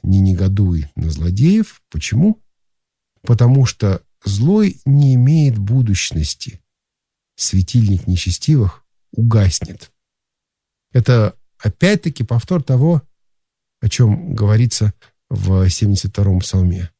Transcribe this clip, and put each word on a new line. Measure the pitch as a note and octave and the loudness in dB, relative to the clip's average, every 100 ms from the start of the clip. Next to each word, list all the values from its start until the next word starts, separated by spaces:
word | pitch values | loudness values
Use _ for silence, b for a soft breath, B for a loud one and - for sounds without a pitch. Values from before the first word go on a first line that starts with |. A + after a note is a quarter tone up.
«Не | E2+ G2 | 0 2
негодуй | F#2+ F2+ F#2+ G2 G2 E2 C#2+ | 2 2 0 0 0 0 -6
на | - E2 | -6 -6
злодеев». | D2 E2 F#2+ D3+ G#3+ G#3+ - _ | -4 -4 2 2 2 -2 -8 _
Почему? | D2+ - G#2 G3 G#3+ _ _ _ _ _ _ _ _ | -10 -4 0 0 0 _ _ _ _ _ _ _ _
«Потому | - A#2+ A#2+ C3+ B2 | -2 2 4 4 2
что | - G2+ F#2 _ _ | 0 -2 -2 _ _
злой | - G2 C#3 G#3+ G#3 - | -6 -2 0 2 0 -2
не | - C#3 C#3+ | 0 2 4
имеет | B2+ B2+ D#3+ C#3+ A2 | 4 4 4 2 0
будущности. | G2 C3 A#2 F#2+ - E2 D2+ - - - _ _ _ _ _ _ _ - | -2 0 0 -2 -2 -6 -6 -8 -14 -18 _ _ _ _ _ _ _ -8
Светильник | - G2 F#2 A#2+ G#2+ F#2 - | -4 -2 0 0 0 -2 -2
нечестивых | F2 - E2+ - D3+ F#2+ - _ _ _ | -4 -2 -4 0 0 0 -4 _ _ _
угаснет». | - A#2 A2+ G2 - D#2+ - - _ _ _ _ _ _ _ _ _ _ | -4 0 2 2 -2 -8 -14 -20 _ _ _ _ _ _ _ _ _ _
Это | B2+ A#2 A#2+ G#2 - _ _ | -2 2 2 0 -4 _ _
опять-таки | G#2+ - F3 G#3 E3+ - | -8 -2 0 0 -4 -8
повтор | A2+ A#2+ - F3+ | -4 -4 -2 -4
того, | C3+ B2+ D3+ E3 - _ _ _ _ _ _ _ | 0 0 2 0 -4 _ _ _ _ _ _ _
о | G#2+ | -6
чём | - A#2 G2+ F3+ | 2 2 2 -4
говорится | A2 G#2 G#2+ A#2+ - G#2+ - b _ _ | -4 0 2 0 0 -4 -4 b _ _
в | G2+ F#2+ F#2+ F#2 | -6 -2 0 0
семьдесят | - G#2 G2 G2 | 0 -2 -2 -4
втором | - G2 F#2 | -2 0 0
псалме. | - F#2+ F2+ F2 E2+ | -2 -2 0 -2 -8